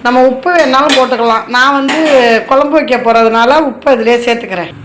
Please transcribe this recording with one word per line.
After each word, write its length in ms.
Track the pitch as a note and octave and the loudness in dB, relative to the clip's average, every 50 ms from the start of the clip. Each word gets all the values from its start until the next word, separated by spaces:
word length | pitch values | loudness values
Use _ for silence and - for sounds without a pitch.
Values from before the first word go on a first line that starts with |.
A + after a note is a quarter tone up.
| - | -2
நம்ம 140 | A#3+ B3 B3+ B3+ C4 | 0 2 2 2 2
உப்பு 200 | B3+ C4 - F4+ F4+ | 0 -2 -4 -2 0
வேணாலும் 380 | E4+ D4+ C4 C4 C4+ C#4+ D4+ C#4 | 0 0 2 0 0 0 2 2
போட்டுக்கலாம். 520 | C4 B3+ B3 B3+ A3+ A#3 A#3 A3 A3 A3+ - A#3+ | 0 0 0 -2 -2 0 -2 -2 -2 -4 -2 -2
நான் 200 | B3 B3+ C#4 C#4 C#4 | 0 2 2 0 0
வந்து 180 | C4+ C4+ C#4 D#4 D#4+ D4+ C#4+ C4 A#3+ A#3 A3+ A3 - - | -2 -2 -2 -2 0 2 2 2 2 2 0 0 0 0
குழம்பு 240 | C4+ C4+ D4 C#4+ D#4 D#4 | 0 0 2 2 0 -2
வைக்க 180 | - - B3 A#3 - | 0 0 -2 -2 0
போறதுனால 520 | A3+ A3+ A#3 A3+ A3+ A3+ A3+ A#3 A#3+ C#4+ D#4 D#4 C4+ | 0 2 2 2 2 2 2 2 2 2 2 0 -2
உப்பு 180 | A3+ - - D4 C4 | -6 -4 -2 0 0
அதிலே 200 | A#3 A3 A3+ A#3 A#3+ A#3+ | 0 2 0 0 0 0
சேர்த்துக்கிறேன். 460 | A#3+ A#3 A#3 A3+ F3+ F#3+ F3 E3 D3+ - - | -2 -4 -4 -6 -10 -8 -10 -10 -10 -14 -18